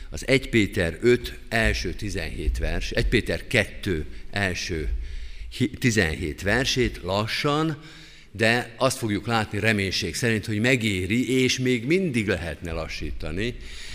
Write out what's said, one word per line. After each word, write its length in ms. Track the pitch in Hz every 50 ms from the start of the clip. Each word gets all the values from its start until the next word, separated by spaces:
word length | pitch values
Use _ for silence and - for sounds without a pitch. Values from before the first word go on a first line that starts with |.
| - -
Az 180 | - - -
egy 220 | - 131 135 - -
Péter 480 | - 117 101 90 - 104 87 82 80 -
öt 320 | 107 120 123 123 - - - - - -
első 440 | - 113 110 107 101 - - 90 78
tizenhét 640 | - - 104 87 92 80 78 - - 78 76 -
vers, 340 | - 80 78 80 90 - -
egy 160 | - 113 117
Péter 400 | - 131 107 92 - 87 82 -
kettő 580 | - - 110 98 - - - - 104 87 78 71 - - - - -
első 580 | - 101 101 95 87 - - - 90 80 73 - - - - - - - - - - - - -
hi-, 200 | - - 127 -
tizenhét 720 | - - - 123 104 107 92 80 80 78 - 76 71 -
versét 580 | 87 95 107 123 135 127 - 131 120 107 - - -
lassan, 760 | 90 95 101 110 110 - - - 147 143 156 160 160 151 - - - - - - - - - - - -
de 380 | 98 110 110 120 123 113 - -
azt 200 | - 127 131 -
fogjuk 300 | - 120 110 104 92 -
látni 320 | 117 117 113 107 - - 104
reménység 560 | 101 110 110 101 98 95 90 - 95 87 82
szerint, 300 | - - 117 110 107 101
hogy 140 | 113 110 104
megéri, 840 | 110 127 135 123 110 110 98 92 90 90 110 120 123 98 131 131
és 180 | 127 123 - 127
még 260 | 127 127 127 117 110
mindig 420 | 139 170 190 196 170 120 117 104
lehetne 440 | 98 95 87 92 80 73 - 87 82
lassítani, 840 | 82 80 80 - - - 82 73 - - - 78 80 87 110 123 117 - - - - - - -